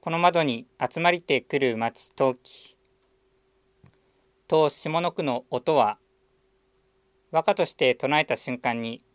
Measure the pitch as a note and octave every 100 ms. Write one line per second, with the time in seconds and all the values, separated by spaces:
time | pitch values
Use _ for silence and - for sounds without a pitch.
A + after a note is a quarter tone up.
0 | - E3 F3 E3+ D3+ A#2 - _ B2+ -
1 | E3+ F3 - C3+ - D3 C3 A2+ A2+ -
2 | - - C3+ B2+ - - - _ _ _
3 | _ _ _ _ _ _ _ _ _ _
4 | _ _ _ _ _ D#3+ D3+ - D3 D#3
5 | F3 F3+ D#3 B2+ - B2 - D3+ A2 G#2+
6 | _ _ _ _ _ _ _ _ _ _
7 | _ _ _ F#3 F#3 G3+ E3+ - C3+ A#2+
8 | C3+ D3+ D#3 A#2+ - B2 B2+ A#2 A2+ A#2
9 | _